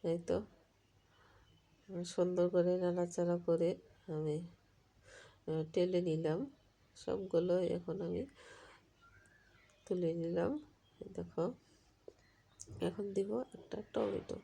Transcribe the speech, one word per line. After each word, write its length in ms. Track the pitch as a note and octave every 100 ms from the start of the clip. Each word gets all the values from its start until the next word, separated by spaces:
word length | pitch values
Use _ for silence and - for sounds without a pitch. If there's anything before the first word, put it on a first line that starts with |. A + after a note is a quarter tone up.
এই 140 | F3 E3+
তো 240 | E3+ F3 G#3+ - _ _ _ _ _ _ - - _ _ _ _ - F3+ F3
সুন্দর 440 | - F3+ F3+ F3
করে 280 | F3+ F3 F3+
নাড়াচাড়া 600 | F3+ F3 F3 F3 F3 F3
করে 380 | F3 E3 B3+ C4+ - - -
আমি, 340 | D#3 D#3 D3+ F3 - _ _ _ _ - - - _ -
আহ, 160 | D#3+ D#3+
টেলে 280 | F#3 F3+ F3+
নিলাম 500 | F3 D#3+ D#3+ E3 C#4 - _ _ _ -
সবগুলো। 640 | - G3+ F#3+ E3+ F3 F3+
এখন 420 | F3 F3 F3 E3+
আমি 240 | E3+ F3+ C#4 - - - - - _ _ - - - _ _ - _ _ -
তুলে 280 | F#3 E3+
নিলাম। 520 | E3+ E3 F3 F#3 D4 - _ _ _
এই 100 | -
দেখো 440 | - F3 - F3 B3 _ _ _ _ - _ _ _ _ _ - -
এখন 320 | E3+ F3 G3+
দিব 300 | G3 G3 A3 C4
একটা 300 | - - G#3 G#3+
টমেটো। 420 | - G#2+ G2+ - -